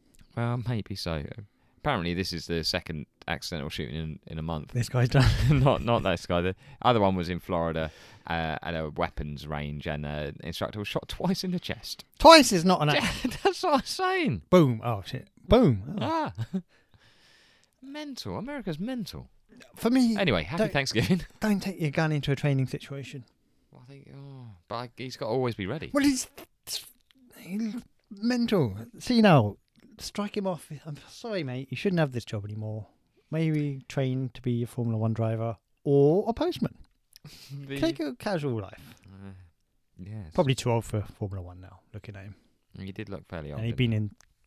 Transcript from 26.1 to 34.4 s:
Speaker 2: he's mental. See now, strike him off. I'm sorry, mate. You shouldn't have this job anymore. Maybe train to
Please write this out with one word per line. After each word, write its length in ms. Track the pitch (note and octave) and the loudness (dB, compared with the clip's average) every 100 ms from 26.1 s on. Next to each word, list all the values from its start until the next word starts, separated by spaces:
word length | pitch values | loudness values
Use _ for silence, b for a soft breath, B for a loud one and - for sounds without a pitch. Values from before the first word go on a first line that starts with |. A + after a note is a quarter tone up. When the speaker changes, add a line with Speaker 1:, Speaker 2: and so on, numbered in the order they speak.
| B3+ - - - _ - - - _ _ _ _ - | 2 -4 -14 -20 _ -12 -12 -12 _ _ _ _ -20
Speaker 2:
he's 360 | E3+ G3 A3+ A#3 - _ - | -10 -6 -6 -6 -12 _ -20
mental. 640 | G3 A3+ B3 A#3 G3+ B2 G2 A2+ - | -4 -2 0 2 2 2 -2 -12 -8
See 220 | - A#3+ | 2 6
now, 360 | G#3+ D3 G#2 G2 _ _ - - | 10 8 6 0 _ _ -20 -18
strike 360 | - - G#3 G#3+ | -12 -8 -6 -4
him 100 | F#3+ | -4
off. 240 | E3+ - D3+ D#3+ | -6 -10 -14 -12
I'm 120 | D3 - | -14 -16
sorry, 340 | - A#3 G3+ | -16 -8 -6
mate. 240 | C#3 B2+ C3+ | -4 -6 -8
You 80 | C3 | -4
shouldn't 220 | G3+ E3+ | 0 2
have 120 | D3 | 2
this 140 | B2 - | -2 -6
job 200 | G#2+ G#2 | -8 -6
anymore. 420 | G#2+ G#2+ G#2+ G#2 _ _ _ _ | -8 -8 -8 -12 _ _ _ _
Maybe 540 | D#3 D#3+ D3+ D3 C3+ - | 0 2 2 -2 -6 -6
train 420 | - C3 C3 C3 | -2 0 0 -4
to 80 | - | -4